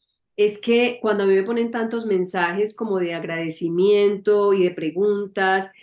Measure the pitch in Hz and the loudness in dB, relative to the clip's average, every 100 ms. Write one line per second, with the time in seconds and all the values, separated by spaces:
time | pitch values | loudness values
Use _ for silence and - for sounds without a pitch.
0 | _ _ _ - 208 208 - 233 240 240 | _ _ _ 0 0 0 0 2 2 -2
1 | 214 202 196 190 196 233 233 233 220 233 | -2 0 2 2 2 -2 -2 -4 -4 -4
2 | 226 190 180 190 170 190 208 - 220 190 | -2 -2 0 -2 -2 0 -4 -4 -4 -2
3 | 175 170 165 165 165 160 170 170 196 208 | -2 -6 -6 -6 -6 -4 -2 2 4 4
4 | 202 196 202 208 202 196 180 180 160 165 | 4 2 2 2 4 4 2 0 -6 0
5 | 208 202 202 196 190 190 196 - | 0 0 -4 -2 0 0 -2 -12